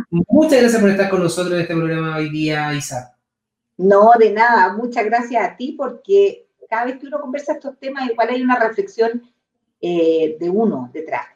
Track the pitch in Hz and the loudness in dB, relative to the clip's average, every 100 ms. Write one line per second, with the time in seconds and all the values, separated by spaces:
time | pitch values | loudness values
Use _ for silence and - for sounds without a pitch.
0 | - 170 - 294 320 262 233 220 202 196 | -2 -2 2 4 4 4 4 4 2 2
1 | 190 185 170 180 180 175 165 165 160 160 | 0 0 -2 -2 -2 -2 -2 -2 -2 -4
2 | 160 156 156 151 156 151 147 147 - 123 | -4 -4 -6 -4 -4 -2 -4 -6 -6 -10
3 | 127 _ _ _ _ _ _ - 185 202 | -12 _ _ _ _ _ _ -2 4 6
4 | 220 233 220 208 240 226 185 208 240 240 | 8 6 4 4 2 4 2 0 -6 -4
5 | 214 233 240 233 180 - 262 330 262 - | -2 -2 -2 -2 -4 -6 -12 -8 -10 -10
6 | - 196 202 - _ _ - 226 247 262 | 2 4 4 0 _ _ -8 -4 -4 -8
7 | 269 294 262 285 - 302 269 - 269 277 | -10 -10 -8 -8 -6 -8 -8 -12 -12 -8
8 | 254 226 226 254 254 247 226 214 196 226 | -6 -2 -2 -2 0 0 0 -2 -6 -2
9 | 233 240 - _ _ _ _ _ 175 170 | -2 -2 -12 _ _ _ _ _ -4 0
10 | 165 160 156 - 175 208 214 131 123 151 | 2 2 0 -2 -2 0 0 -2 -8 -12
11 | - 123 - | -8 -10 -10